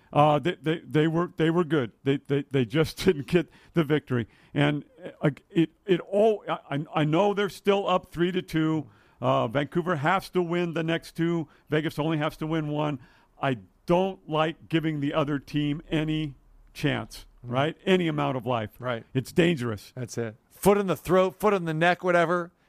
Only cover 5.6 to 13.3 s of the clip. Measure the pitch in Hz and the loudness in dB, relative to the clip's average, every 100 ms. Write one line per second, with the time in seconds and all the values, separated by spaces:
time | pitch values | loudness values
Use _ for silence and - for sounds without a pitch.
5.6 | 160 _ 202 175 - 196 220 208 160 165 | 0 _ 0 0 0 2 2 2 -4 -6
6.6 | - 143 - 170 151 165 202 202 202 - | -6 -6 -4 0 2 4 2 0 -2 -2
7.6 | 202 196 175 180 - 160 180 180 - 160 | 0 2 2 0 -2 -2 0 -2 -2 0
8.6 | 156 160 120 - _ - 127 135 123 135 | 0 -2 -6 -16 _ -4 0 2 0 -2
9.6 | 143 170 170 156 151 190 - 180 170 175 | -2 -2 -2 -2 0 0 0 -2 0 -2
10.6 | 175 160 160 165 - - 170 170 151 _ | -2 -2 -2 -2 -4 -4 -2 -2 -6 _
11.6 | - 156 156 - 156 156 151 - 156 160 | -4 -2 -2 -2 -2 -2 -2 -4 -4 -4
12.6 | 151 147 151 143 - _ _ | -2 -2 -4 -6 -10 _ _